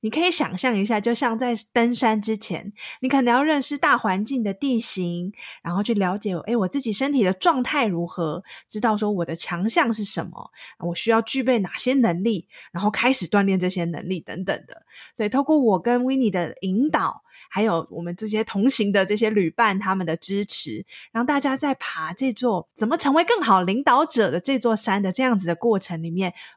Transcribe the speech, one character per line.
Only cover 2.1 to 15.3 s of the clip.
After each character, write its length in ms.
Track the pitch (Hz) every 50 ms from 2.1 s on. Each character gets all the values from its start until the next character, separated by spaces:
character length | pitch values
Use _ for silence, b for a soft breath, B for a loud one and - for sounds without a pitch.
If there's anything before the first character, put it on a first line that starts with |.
| 220 220
之 160 | 202 - 220
前， 360 | 208 208 - 185 - - - - B B B B B -
你 60 | 262
可 140 | 269 277 254
能 100 | 240 233
要 120 | 254 285
认 180 | 311 311 285 254
识 160 | - 294 277
大 180 | - 302 269
环 280 | 240 - 220 185 185 214
境 180 | 226 277 262 226
的 100 | 208 196
地 280 | - - 277 254 226
形， 520 | 226 - - - 180 175 170 175 175 180 208 B B B B B B
然 100 | - 175
后 80 | 185
去 140 | 208 202 233
了 240 | 202 196 180 185 208
解， 160 | - 214 190 175
诶， 180 | - - 233
我 100 | 240 196
自 140 | 185 - 285
己 120 | 262 233 208
身 200 | - 262 285 294
体 100 | 277 220
的 100 | 180 190
状 300 | - - 359 311 262 247
态 240 | - - 302 269
如 180 | 214 185 165 170
何， 380 | 170 - - 175 156 151 180 196 B B B B B
知 120 | - 214
道 160 | 208 233 214
说 160 | 208 214 208 208
我 120 | 190 170
的 120 | - 156
强 340 | 170 - - 185 170 180 220
项 240 | - 359 311 233 226
是 80 | 208 214
什 240 | 190 - - 143
么， 240 | - - - - - B B B B B B
我 120 | - 175 175
需 200 | - - 220 226
要 100 | 226 226
具 220 | - - 269 247
备 160 | 226 254 233
哪 180 | 196 180 - -
些 160 | - 247 262
能 300 | 277 240 208 170 170 190
力， 240 | 233 226 180 - B B B B B B
然 100 | 170 190
后 80 | 214
开 220 | 208 - - 254 269
始 160 | - - 160
锻 160 | - 202 196
炼 160 | 196 190 190
这 100 | 170 180
些 140 | 180 190 170
能 240 | 170 170 - - 165
力 100 | 190 175
等 260 | - - - 170 190
等 200 | 196 170 - 160
的。 160 | - - - _ B B B B B B
所 100 | - 226
以 40 |
透 160 | 208